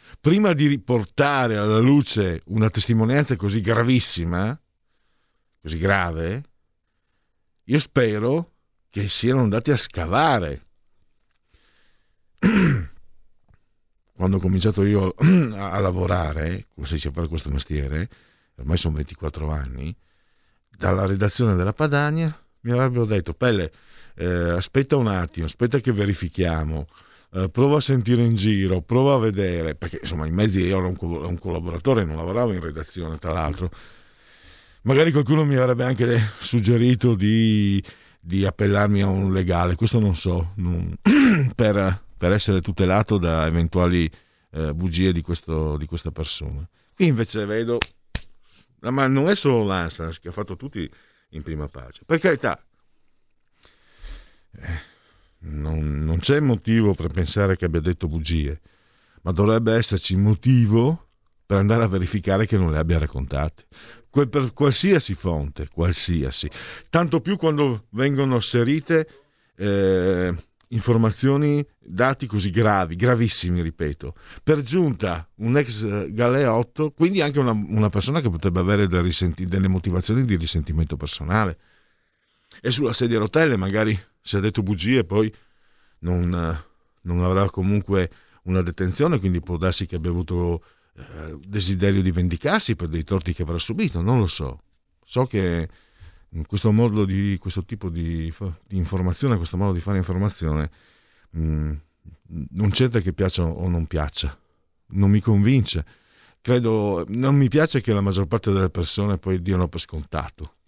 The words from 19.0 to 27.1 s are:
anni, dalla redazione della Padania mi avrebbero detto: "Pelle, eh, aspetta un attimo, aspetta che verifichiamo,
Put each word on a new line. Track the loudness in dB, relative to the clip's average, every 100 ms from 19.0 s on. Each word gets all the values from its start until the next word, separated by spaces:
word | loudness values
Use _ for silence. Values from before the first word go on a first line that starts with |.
| -6 -8 -10 -6 -6
anni, | -6 -6 -8 -10 -12 _ _ _ _ _ _ _
dalla | -6 -2 0 0
redazione | 0 0 2 2 2
della | 0
Padania | 0 0 0 0 -2 -2 -6 _ _
mi | -4
avrebbero | 0 2 0
detto: | 0 0 -2
"Pelle, | -2 0 0 -2 -8 _ -20 -20
eh, | -6 -2
aspetta | 0 0 -2 0 0 2 2
un | 2
attimo, | 0 -4 -4 -8
aspetta | -2 0 0
che | 0
verifichiamo, | 0 0 -2 -4 -2 0 0 -2 -4 -8 -14 _